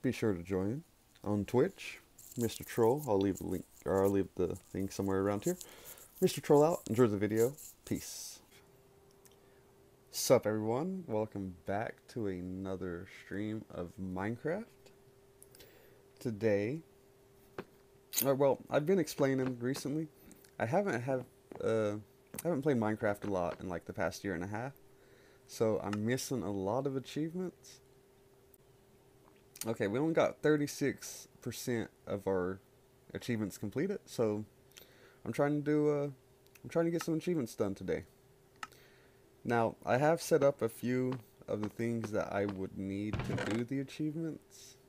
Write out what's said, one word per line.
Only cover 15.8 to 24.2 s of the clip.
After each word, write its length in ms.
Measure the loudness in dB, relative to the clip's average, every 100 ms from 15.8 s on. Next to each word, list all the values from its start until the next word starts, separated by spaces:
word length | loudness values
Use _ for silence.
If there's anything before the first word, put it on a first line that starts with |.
| -20 -20 -20 -8
Today, 640 | -8 0 2 4 2 -4 -10 -20 -20 -20 -20 -20 -18 -16 -16 -20 -20 -20 _ -2
or 120 | 0 4
well, 240 | 4 2 0
I've 160 | 0 2
been 140 | 2
explaining 580 | 0 0 2 2 0 -2
recently. 480 | -4 -4 -4 -4 -6 -12 -20 -20 -20 -4
I 80 | 0
haven't 340 | 2 2 -2
have, 240 | -2 -4 -4 -18 _ -4
uh, 300 | 0 2 0 -2
I 520 | -10 -20 _ -6 -2
haven't 140 | 2
played 160 | 4 4
Minecraft 500 | 2 2 0 0 -2
a 40 |
lot 280 | 0 0 -2
in, 100 | -6
like, 160 | -6 -6
the 80 |
past 300 | -2 -2 -2